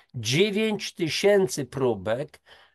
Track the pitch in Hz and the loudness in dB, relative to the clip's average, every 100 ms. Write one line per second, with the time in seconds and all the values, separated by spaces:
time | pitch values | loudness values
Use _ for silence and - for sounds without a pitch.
0 | _ 123 110 139 202 196 220 208 - - | _ -8 -2 2 2 2 -2 -2 -8 -6
1 | 165 - 202 202 185 - 123 131 127 104 | -6 0 4 4 2 -2 -8 -2 -2 -2
2 | 92 120 147 - _ - _ | -2 -4 -6 -14 _ -20 _